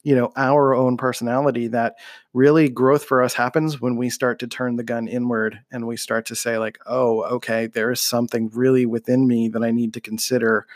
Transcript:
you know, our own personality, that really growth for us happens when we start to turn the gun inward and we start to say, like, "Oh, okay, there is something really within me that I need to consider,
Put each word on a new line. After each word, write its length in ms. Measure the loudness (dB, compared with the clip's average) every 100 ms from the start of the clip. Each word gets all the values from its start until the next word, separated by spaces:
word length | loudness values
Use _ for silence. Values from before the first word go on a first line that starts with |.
you 120 | 0 2
know, 160 | 2 0
our 380 | 2 4 4
own 240 | 4 2 0
personality, 680 | -2 -2 -2 0 0 0 -2
that 280 | -2 -2 -6 -20 -20 _
really 360 | 4 6 6 4
growth 340 | 4 4 2
for 180 | 2 2
us 120 | 2
happens 480 | 0 0 0 -2 -2
when 160 | -4 -2
we 120 | -4
start 300 | -2 -2 -2
to 80 | -8
turn 300 | -6 -4 -4
the 60 |
gun 240 | -4 -6 -4
inward 520 | -4 -2 -2 -2 -6 _
and 140 | -10 -8
we 120 | -8
start 280 | -4 -4 -4
to 80 | -6
say, 220 | -4 -2
like, 200 | -4 -8 -6
"Oh, 380 | 0 2 0
okay, 440 | -2 -4 -2 -4 -2
there 240 | -2 -2
is 80 | -2
something 500 | -2 0 0 -2 -4
really 320 | 0 2 4 2
within 420 | -2 0 2 4
me 220 | 2 0
that 140 | -2
I 80 | -2
need 220 | 0 -2 -6
to 60 |
consider, 680 | -10 -8 -2 0 2 0 -2